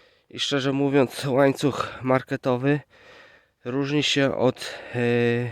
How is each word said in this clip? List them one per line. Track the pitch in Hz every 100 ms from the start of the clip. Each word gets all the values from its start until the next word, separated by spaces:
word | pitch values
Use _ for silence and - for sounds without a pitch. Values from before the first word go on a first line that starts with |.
| _ _ _
I | 107
szczerze | - 139 131
mówiąc, | 135 139 139 123 -
łańcuch | 143 127 139 135 147 - - -
marketowy | 127 131 - 135 139 123 135 147 - _ - - - - _ _
różni | 123 131 139 147
się | 135 143 139 -
od, | 123 - - - -
e, | 120 120 120 120 120 120